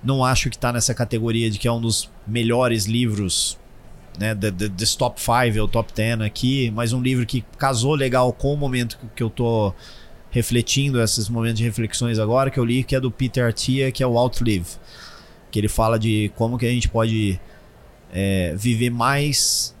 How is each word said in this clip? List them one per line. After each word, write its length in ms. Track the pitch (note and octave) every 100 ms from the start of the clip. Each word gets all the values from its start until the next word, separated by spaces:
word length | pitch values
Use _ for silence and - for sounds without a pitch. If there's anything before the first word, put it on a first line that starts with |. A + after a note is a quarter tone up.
não 200 | B2 C3+
acho 260 | B2+ B2 C3
que 80 | -
tá 140 | A#2+
nessa 220 | A#2+ -
categoria 560 | A#2 A#2+ A#2 A#2 A2+ A#2
de 80 | G2+
que 100 | B2
é 40 |
um 100 | A#2
dos 280 | A#2 G#2 - - -
melhores 600 | A#2 A2+ A#2+ B2+ A2+ G2+
livros, 720 | A#2 A#2+ G#2 G2 - - - - - - - - -
né, 160 | G#2+ G#2+
the, 160 | G#2+
the, 180 | F2+ G#2
this 260 | F#2 A2 -
top 240 | B2 -
five 400 | - A#2+ A#2+ G#2+
ou 80 | G#2+
top 240 | - A2
ten 300 | - A2+ A#2
aqui, 480 | G#2+ - B2+ C3+ A#2+
mas 200 | G#2+ A#2
um 80 | B2
livro 240 | B2+ B2+ A#2
que 180 | B2+ - -
casou 380 | C#3 B2 B2+ D3+
legal 360 | C3+ B2+ B2+
com 220 | - C3+
o 40 | D3
momento 400 | C#3 B2+ A#2+ -
que, 100 | A2+ -
que 60 |
eu 60 | A#2
tô 440 | - A#2+ A2+ G2+ - - - - - -
refletindo, 680 | B2+ A2 A#2+ A2+ C#3 C#3+ B2+
esses 260 | A2 - G#2
momentos 300 | A#2 A2+ A2
de 60 |
reflexões 560 | A#2 A2+ A2 - A#2+ A2
agora 320 | G#2+ B2 C3+
que 80 | C3+
eu 60 | A#2
li, 180 | B2
que 120 | B2 C3+
é 40 |
do 100 | C3
Peter 380 | - B2+ B2+ A#2+
Attia, 440 | A2 - C3 C3+
que 120 | A2+
é 40 | B2+
o 100 | A#2
Outlive, 500 | B2 - A#2 G2+ E2+ - - - - - - - -
que 80 | G#2+
ele 80 | G#2
fala 300 | - A2+ A2+
de 340 | A2 G#2+ G#2 -
como 220 | A2+ A#2+
que 80 | A#2+
a 40 |
gente 180 | B2 -
pode, 520 | A#2 A2+ A2 G#2 F#2 - - - - - - -
é, 400 | - G2 G2 F2+ E2
viver 360 | A#2 A2+ B2
mais 840 | A#2+ A#2+ C#3 D3 C3+ - - - -